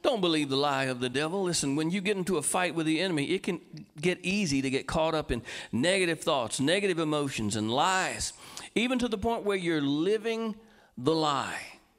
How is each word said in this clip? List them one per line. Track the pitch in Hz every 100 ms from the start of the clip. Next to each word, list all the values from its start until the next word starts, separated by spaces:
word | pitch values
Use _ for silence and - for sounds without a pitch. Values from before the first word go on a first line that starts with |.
Don't | 330 240
believe | 175 160 143
the | 135
lie | 147 135 135
of | 123
the | 127
devil. | 135 156 196
Listen, | 180 165 143 139
when | 160
you | 196
get | 190 196
into | 175 170
a |
fight | 135 185 180
with | 165 156
the | 156
enemy, | 190 156 143
it | 185
can | - 180 - - - -
get | 165 175
easy | 175 202 180 139
to | 131
get | 127 -
caught | 165 160
up | 156 147
in | 123 - - -
negative | 113 160 196 180 160
thoughts, | - 143 113 -
negative | 135 190 202 165
emotions, | 160 151 143 117 107 107
and | 107
lies, | 127 175 185 160 110 - - - - -
even | - 247 254
to | 240
the | 208
point | 226 233
where | 196 247
you're | 170 160
living | 139 147 175 214 220 226 226 214 - - - -
the | 127
lie. | 160 151 139 104 - - - _